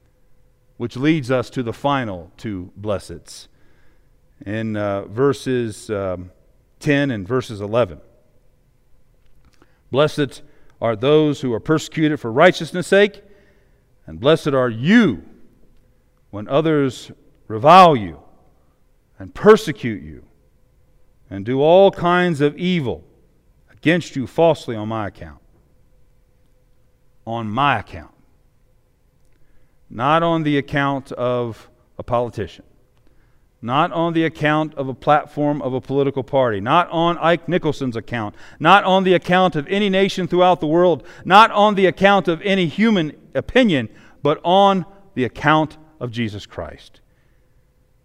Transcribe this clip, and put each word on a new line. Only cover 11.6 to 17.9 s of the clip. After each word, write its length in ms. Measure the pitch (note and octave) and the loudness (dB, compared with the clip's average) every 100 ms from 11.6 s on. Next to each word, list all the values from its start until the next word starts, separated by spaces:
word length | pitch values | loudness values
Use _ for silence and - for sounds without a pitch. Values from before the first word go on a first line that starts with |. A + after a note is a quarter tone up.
persecuted 580 | - D#3 - - D3+ D3+ | -2 -2 -2 -2 -2 -2
for 140 | A#2 | -4
righteousness' 540 | A#2 F3+ - D#3+ F3+ E3 | 4 4 2 -6 -6 0
sake, 360 | G3 G#3 - - - _ _ _ _ _ _ - | 2 2 -2 -20 -20 _ _ _ _ _ _ -18
and 120 | E2 | -4
blessed 360 | B2+ D#3+ D3+ | 0 0 0
are 160 | C3+ B2 | -2 -2
you 520 | A2+ C#3+ A#3+ F#3+ F2+ - - - _ _ _ _ _ _ _ _ | -2 2 4 4 -2 -10 -20 -20 _ _ _ _ _ _ _ _
when 180 | G2+ G#2 | -14 -4
others 640 | C#3 D#3+ D3+ C3+ - - - _ _ - | -2 2 2 0 -4 -16 -20 _ _ -12
revile 460 | G#2+ C#3+ F#3 F3 | 0 8 10 8